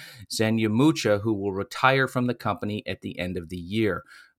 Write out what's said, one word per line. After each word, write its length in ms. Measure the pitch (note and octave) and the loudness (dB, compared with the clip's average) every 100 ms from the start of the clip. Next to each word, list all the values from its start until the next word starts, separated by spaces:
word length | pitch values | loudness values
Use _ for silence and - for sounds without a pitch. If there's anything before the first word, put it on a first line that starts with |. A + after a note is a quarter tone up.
| - A#2+ G2 | -16 -18 -8
Zen 260 | - A2 A2 | 0 2 2
Yamucha, 640 | A2 A2 D3+ D#3+ A2 G2+ | 2 4 4 4 2 2
who 140 | A2 G#2 | 2 -2
will 180 | G2+ | -2
retire 540 | F#2+ G2 - C3 C3+ C3 | -4 -6 0 2 4 2
from 180 | B2+ B2 | 0 -2
the 80 | |
company 480 | A#2+ A#2 G2+ G#2 G#2 - | -2 -2 -4 -4 -6 -6
at 140 | F#2+ | -8
the 180 | G2+ - | -8 -6
end 180 | F2+ F2+ | -6 -6
of 120 | E2 | -6
the 80 | F2+ | -10
year. 460 | E2+ A2 G#2+ D#2 - - - | -4 0 0 0 -6 -20 -20